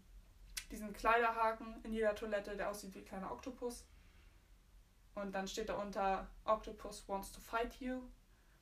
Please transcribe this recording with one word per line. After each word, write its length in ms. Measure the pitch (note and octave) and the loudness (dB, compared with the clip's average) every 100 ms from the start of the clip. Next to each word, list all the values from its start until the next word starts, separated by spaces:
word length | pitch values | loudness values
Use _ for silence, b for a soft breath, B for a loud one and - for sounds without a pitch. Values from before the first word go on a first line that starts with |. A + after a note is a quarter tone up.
| - - - - - - - | -12 -20 -20 -20 -8 -8 -6
diesen 220 | G#3 G#3+ | -8 -6
Kleiderhaken 880 | G3 A3+ A#3 A#3 A3+ A3 A3+ A3+ A3+ | 2 6 8 6 6 4 2 -6 -8
in 100 | A3+ | -4
jeder 200 | A3 G#3+ | 2 4
Toilette, 440 | G3+ A3 G3+ G#3 G3 | 2 0 0 -2 -2
der 120 | F3+ | -2
aussieht 240 | G3 F#3+ G3+ | -2 -8 -12
wie 40 | |
ein 60 | - | -10
kleiner 260 | F#3+ F#3 | -6 -6
Oktopus 540 | - C4 A#3+ A#3+ A#3+ - b b b b b b - - - - - - G3+ | -6 -8 -4 -6 -6 -14 b b b b b b -20 -20 -20 -20 -20 -12 -6
und 180 | G3 | -2
dann 140 | F#3+ F#3+ | -2 -2
steht 220 | - G#3+ | -2 0
darunter, 580 | G3+ G3+ F#3+ F#3+ F#3+ F#3+ - | -2 -2 2 4 4 0 -6
"Octopus 640 | - A3 A3+ G#3+ G#3 G3+ - | 2 2 2 -8 -8 -8 -2
wants 240 | G3 G3 | -2 -2
to 80 | - | -12
fight 340 | - A#3 B3 - | -2 0 0 -2
you", 260 | B3+ B3+ B3+ - - b b b | -2 -2 -6 -16 -20 b b b